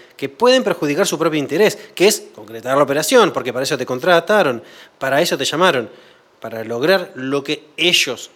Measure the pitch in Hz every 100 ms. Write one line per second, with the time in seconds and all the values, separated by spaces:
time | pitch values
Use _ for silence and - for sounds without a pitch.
0 | - - 135 - 240 262 208 170 147 147
1 | 196 156 165 156 135 156 208 - - -
2 | 190 - - - - 113 120 139 139 139
3 | - 254 190 123 120 120 131 139 127 123
4 | 170 170 170 214 151 117 - - - -
5 | 135 139 170 156 131 147 185 135 107 -
6 | - _ _ _ 113 113 110 117 147 190
7 | 180 127 131 139 139 151 - - 170 170
8 | 147 113 -